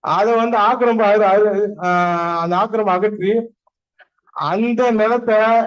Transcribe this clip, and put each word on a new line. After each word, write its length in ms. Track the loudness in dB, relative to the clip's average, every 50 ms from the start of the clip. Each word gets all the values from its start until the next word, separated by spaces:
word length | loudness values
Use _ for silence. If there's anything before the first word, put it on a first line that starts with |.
| -4
அதை 300 | -2 -2 0 0 0 0
வந்து 220 | 0 0 0 0
ஆக்கிரமிப்பு 480 | 0 2 2 2 2 0 0 0 2 2
அக-, 240 | 2 2 4 4 4
அக-, 440 | 4 4 2 2 0 0 -2 -4 -6
ஆஹ், 600 | -6 -4 -2 0 0 0 0 -2 -2 -2 -4 -4 -4
அந்த 180 | -2 -2 0
ஆக்கிரமிப்பு 400 | -2 -2 -2 -2 -4 -2 0 0
அகற்றி 360 | 0 0 -2 -4 -2 -2 0 0 -2 -2 -6 _ _ _ _ _ _ _ _ _ _ -20 _ _ _ _ _ _
அந்த 580 | -6 -4 -4 -2 -2 -2 -2 0 0 0 0
நிலத்தை 500 | 2 2 0 0 0 -2 0 0 2 2 2 2 2 2 0